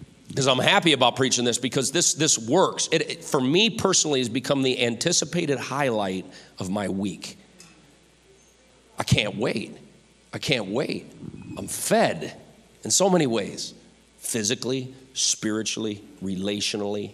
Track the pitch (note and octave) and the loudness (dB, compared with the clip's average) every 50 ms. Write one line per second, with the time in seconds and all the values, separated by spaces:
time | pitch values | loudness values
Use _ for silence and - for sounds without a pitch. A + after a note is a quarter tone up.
0 | - - - - - - - - C3+ C3+ C3 B2+ - D3+ F3+ G3+ - E3+ C#3+ B2 | -20 -20 -20 -20 -16 -8 -4 0 2 2 2 4 4 4 4 4 6 4 4 6
1 | B2+ A#2+ A#2 - C3+ B2 G#2+ B2+ A#2+ A#2+ A2+ - - C3 - C#3 B2 A2+ C3+ E3+ | 4 4 4 4 2 2 2 2 2 0 0 0 -2 -2 -2 0 0 0 0 0
2 | D#3+ - - C#3 D#3 D3 - C3 A2+ G#2+ C3+ F#3 F3+ C3 G2+ - - - - E3 | 2 0 0 2 2 2 2 0 0 2 4 4 4 4 2 -2 -2 0 0 0
3 | - - C3 - - - - C#3+ B2+ B2+ D3 F3+ A3 A#3 F3+ A3+ - G3 F3+ - | 0 -2 -6 -10 -6 -2 0 0 2 4 4 4 4 4 2 2 2 2 4 2
4 | - D#3 D3 C3 B2+ A#2+ - B2 A2+ - D3 C#3 C3+ C3 B2 A2 A#2+ A#2+ A#2 A2 | 2 2 0 0 0 -2 -2 -2 -2 0 0 2 2 2 2 2 0 0 0 0
5 | - E3+ F3 - - D3+ - E3+ F3 C#3+ C#3 B2 A#2 - B2+ C#3 D3 C3 A2+ G#2+ | 0 0 0 0 0 -2 -2 -2 -2 0 -2 -2 -4 -4 -2 0 0 0 0 0
6 | G2+ F#2+ F#2+ F#2+ F#2 - - - - - - - G2+ F#2 F#2+ G#2 G2+ F#2 F#2 F#2+ | 0 -2 -2 -4 -6 -10 -14 -20 -20 -18 -12 -10 -6 -4 -4 -2 -2 -2 -2 -4
7 | G2+ G2 E2+ - - - - - - - _ - - - - - - - - _ | -4 -4 -6 -8 -12 -16 -16 -18 -20 -20 _ -20 -20 -20 -20 -20 -20 -20 -20 _
8 | _ _ _ _ _ _ - _ _ _ _ _ _ _ _ _ _ _ _ - | _ _ _ _ _ _ -20 _ _ _ _ _ _ _ _ _ _ _ _ -6
9 | - - - C3 A2+ G#2 F#2+ G2 - A#2+ - A2+ - - - - - - - - | -2 2 2 2 2 2 0 -2 -2 -2 -2 -4 -6 -8 -12 -16 -20 -20 -20 -20
10 | _ _ _ _ _ _ - A2 - - C#3+ A#2+ G#2 F#2 G2+ B2 D#3 - - - | _ _ _ _ _ _ -12 -6 -2 0 0 0 0 -2 -2 -2 -2 -2 -4 -6
11 | - - - - - - - - - - - - G2+ - - - - - - A3+ | -8 -12 -16 -16 -16 -14 -14 -14 -14 -12 -12 -10 -8 -8 -8 -6 -2 2 4 4
12 | G#3 C3 G2 D#3 - - - - - - - - - _ _ _ - G#2+ G#2+ - | 4 4 2 -2 -6 -10 -12 -14 -20 -20 -20 -20 -20 _ _ _ -4 0 2 4
13 | F#3 G3 F#3 F3+ D#3 B2+ A2+ A2+ G2 - - - - - - - - - _ _ | 4 6 6 4 4 4 2 0 0 -2 -6 -8 -10 -10 -12 -16 -20 -20 _ _
14 | _ _ _ - - - - A#2 G#2+ G2+ B2+ A#2+ - A2+ C3 C3+ B2+ B2+ - - | _ _ _ -12 -8 -4 -2 0 0 0 0 0 -2 -2 -2 -2 -4 -8 -12 -16
15 | - - - - - - - - - A2 G#2+ A2 A2 G#2+ - A2+ A2 A2 G#2 G2+ | -20 -12 -6 -2 0 0 0 0 0 -2 0 0 -2 -2 -4 -4 -4 -4 -4 -6
16 | - - - - F#2 F#2+ F#2+ F2+ F#2+ G2+ G#2 G#2 G2+ - - G#2+ G2+ G2+ G#2 G#2 | -10 -16 -14 -8 -6 -4 -4 -2 -2 -2 -2 -2 -2 -2 -2 -2 -2 -2 -4 -4
17 | G2+ G2 | -6 -8